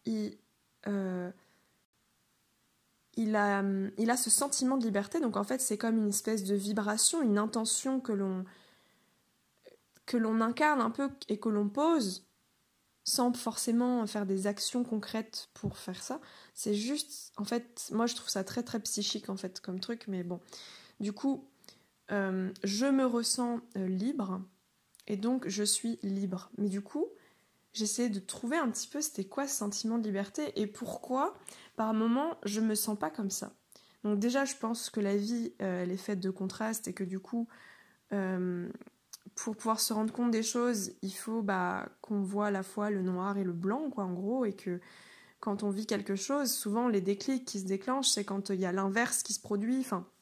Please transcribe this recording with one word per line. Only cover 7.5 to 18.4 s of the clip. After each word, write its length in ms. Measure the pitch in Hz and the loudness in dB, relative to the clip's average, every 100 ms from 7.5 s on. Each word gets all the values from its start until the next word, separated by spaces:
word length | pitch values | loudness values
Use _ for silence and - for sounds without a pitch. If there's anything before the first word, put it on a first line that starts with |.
| 226 226 - 269 262 | 0 0 0 0 0
que 120 | 262 | 0
l'on, 340 | 202 190 185 185 - - _ _ _ _ _ _ _ _ _ - - _ - - | 0 2 0 -4 -12 -20 _ _ _ _ _ _ _ _ _ -20 -20 _ -16 0
que 120 | 240 | 2
l'on 240 | 220 226 | 4 4
incarne 400 | 226 233 302 277 | 2 4 4 6
un 100 | 226 | 2
peu 180 | 226 277 269 - | 2 -2 -2 -4
et 100 | 214 | 0
que 100 | 226 | 2
l'on 200 | 208 202 | 2 2
pose, 560 | 254 320 330 196 185 - _ _ _ _ _ _ _ - | 4 4 6 2 -4 -12 _ _ _ _ _ _ _ -2
sans 260 | - 247 | 2 4
forcément 720 | 240 226 - - 233 247 247 214 | 2 -2 -2 2 4 4 2 0
faire 180 | 208 196 | 0 0
des 220 | 190 202 | 2 0
actions 360 | 202 - 247 | 0 -2 0
concrètes 640 | 247 220 - 220 220 - - | 0 -2 -2 -6 -4 -10 -12
pour 240 | - 131 - | -6 -6 -6
faire 240 | - 180 | -10 -8
ça. 180 | - 302 - - - - | -8 -8 -10 -20 -20 -6
C'est 180 | 214 | 0
juste, 580 | 208 233 294 - - - - | 0 0 -2 -4 -10 -14 -8
en 80 | 202 | -2
fait, 440 | 240 240 - - | -2 -4 -12 -4
moi 140 | 220 233 | 0 0
je 80 | 240 | 0
trouve 140 | - | -4
ça 140 | 196 | -2